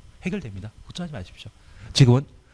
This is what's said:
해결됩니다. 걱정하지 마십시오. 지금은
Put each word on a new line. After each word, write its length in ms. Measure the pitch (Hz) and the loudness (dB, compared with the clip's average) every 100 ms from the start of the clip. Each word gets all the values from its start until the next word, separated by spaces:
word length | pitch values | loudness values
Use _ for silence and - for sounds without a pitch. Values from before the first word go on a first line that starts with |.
| - - | -20 -12
해결됩니다. 500 | 185 202 131 98 107 - - | -8 -8 -8 -12 -14 -16 -16
걱정하지 260 | - 175 | -12 -10
마십시오. 380 | 139 92 - - - - - - | -10 -14 -16 -20 -20 -20 -20 -4
지금은 320 | - 127 123 143 - _ | 4 6 6 2 -12 _